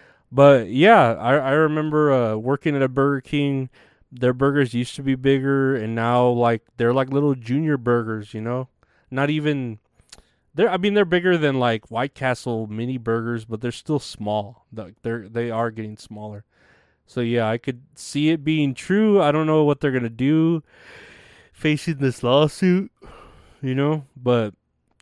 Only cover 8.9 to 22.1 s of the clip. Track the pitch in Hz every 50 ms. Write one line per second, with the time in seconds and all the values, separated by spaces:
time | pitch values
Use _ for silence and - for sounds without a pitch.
8.9 | _ _ _ _ 127 131 143 143 156 156 147 151 147 139 127 120 110 107 _ _
9.9 | _ _ _ _ - - _ _ _ _ _ _ _ 147 202 220 180 180 180 208
10.9 | 202 208 196 165 180 175 175 185 180 165 151 143 135 131 123 120 113 107 - -
11.9 | - 117 127 143 - - 135 131 123 - - 127 117 110 110 104 104 110 120 123
12.9 | 131 127 113 117 113 113 113 117 120 113 110 117 113 107 120 120 - - - -
13.9 | 151 139 - - - - 107 104 107 107 101 101 - _ _ _ 107 110 101 87
14.9 | 110 _ - 117 113 117 101 101 113 117 120 120 113 113 117 117 110 113 110 107
15.9 | 107 - - - 110 104 107 107 104 104 - _ _ _ _ _ _ _ _ _
16.9 | _ _ _ _ - 131 120 117 120 117 110 107 113 117 - 135 123 120 135 _
17.9 | _ - - - - 143 151 156 165 156 139 156 156 156 147 139 127 - - -
18.9 | 185 208 220 214 202 196 165 147 147 156 160 156 156 156 151 147 143 - - 143
19.9 | 127 127 120 117 117 113 127 139 156 160 160 165 170 160 - _ _ - - -
20.9 | - - - - - - - - - - _ _ _ - - 156 151 143 - 170
21.9 | 160 135 139 131